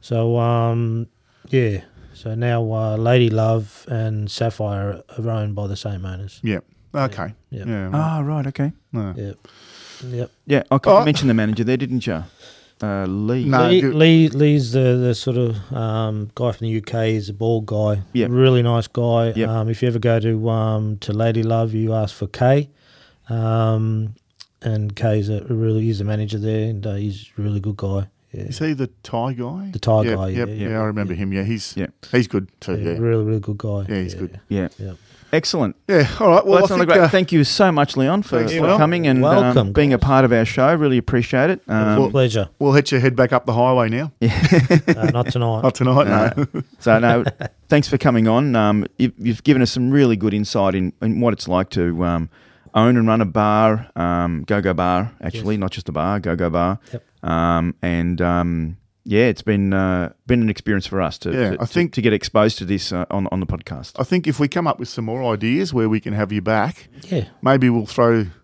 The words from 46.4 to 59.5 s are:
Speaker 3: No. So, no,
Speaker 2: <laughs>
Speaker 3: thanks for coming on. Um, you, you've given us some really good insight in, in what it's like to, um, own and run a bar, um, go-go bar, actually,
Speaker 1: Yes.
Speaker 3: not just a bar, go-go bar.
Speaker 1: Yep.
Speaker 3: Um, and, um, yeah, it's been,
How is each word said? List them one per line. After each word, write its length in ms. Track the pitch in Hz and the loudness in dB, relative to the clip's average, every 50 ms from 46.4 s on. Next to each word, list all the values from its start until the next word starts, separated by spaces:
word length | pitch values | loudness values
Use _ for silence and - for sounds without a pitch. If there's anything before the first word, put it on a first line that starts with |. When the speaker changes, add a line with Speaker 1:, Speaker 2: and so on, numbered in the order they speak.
| 147 - _ | -4 -4 _
Speaker 3:
No. 80 | 156 143 _ _ _ | -10 -10 _ _ _
So, 200 | - 120 110 110 | 0 2 4 4
no, 260 | 117 120 117 120 123 - - _ 123 | 4 4 2 2 0 -2 -6 _ -12
Speaker 2:
<laughs> 220 | 120 _ _ _ _ | -12 _ _ _ _
Speaker 3:
thanks 200 | 156 147 143 - | 2 2 2 2
for 100 | - 127 | -2 0
coming 300 | - 147 127 113 113 113 | 2 2 4 4 4 4
on. 260 | 110 120 143 147 120 | 4 2 2 2 2
Um, 300 | 113 107 104 104 107 98 - _ _ | 2 2 2 2 0 0 -4 _ _
you, 140 | 120 123 - - | -2 -2 -2 -4
you've 240 | 98 117 117 - - | -4 -4 -4 -2 2
given 180 | - 147 131 123 | 2 4 4 4
us 80 | 117 - | 0 0
some 180 | 131 123 123 | -2 -2 2
really 260 | 135 143 143 123 117 | 4 4 4 4 4
good 160 | 104 95 107 101 | 2 0 0 0
insight 420 | 107 107 98 - 107 98 95 92 | 0 -4 -2 0 0 0 2 2
in, 180 | 98 92 90 - _ - | 0 -2 -2 -4 _ -2
in 180 | 110 107 95 | -2 0 2
what 120 | 120 120 104 | 0 0 0
it's 160 | - - - | -2 -4 -2
like 220 | 92 90 92 - | -2 -2 -2 -2
to, 340 | - 101 87 87 85 82 90 | -2 -2 -2 0 0 -2 -2
um, 260 | 87 85 85 82 82 _ _ _ _ _ _ _ - _ | -2 -2 -2 -4 -6 _ _ _ _ _ _ _ -4 _
own 220 | 110 110 120 123 | 2 4 4 4
and 120 | 120 113 113 | 4 4 2
run 120 | 110 113 | 2 2
a 40 | 113 | 0
bar, 600 | 95 78 110 104 107 104 107 110 110 110 110 117 - _ | 0 0 0 2 2 2 4 4 2 2 0 -4 -10 _
um, 480 | - 85 87 87 87 87 87 85 78 73 | -4 -4 -2 0 -2 -2 -2 -4 -6 -4
go-go 280 | - 107 104 90 95 90 | -2 -2 0 0 0 0
bar, 380 | 82 90 90 90 90 98 117 - _ - | 0 0 0 0 0 -2 -4 -8 _ -10
actually, 320 | 90 90 110 110 104 107 | -8 -8 -6 -4 -4 -4
Speaker 1:
Yes. 40 | 104 | -2
Speaker 3:
not 100 | 98 92 - | -4 -6 -6
just 160 | - 92 - | -8 -12 -8
a 40 | 76 | -6
bar, 280 | 76 76 92 101 104 | -4 -2 -2 -2 -4
go-go 300 | 87 - 85 85 90 85 | -2 -4 -4 -2 -2 -2
bar. 280 | 80 85 85 90 98 117 _ - - | 0 0 0 0 -2 -4 _ -14 -16
Speaker 1:
Yep. 100 | 120 _ _ _ _ - | -16 _ _ _ _ -6
Speaker 3:
Um, 520 | - 82 82 82 85 85 85 82 85 78 _ - | -4 -2 0 2 2 2 0 0 -2 -4 _ -4
and, 380 | 90 85 85 85 87 90 82 90 | -2 -2 0 0 -2 -2 0 0
um, 540 | 87 87 87 87 87 85 82 80 78 85 - _ _ _ _ _ | 0 0 0 0 -2 -2 -4 -4 -6 -8 -12 _ _ _ _ _
yeah, 200 | - 101 104 123 | -2 2 2 2
it's 160 | 123 107 - - | 2 0 -2 -2
been, 300 | - | -2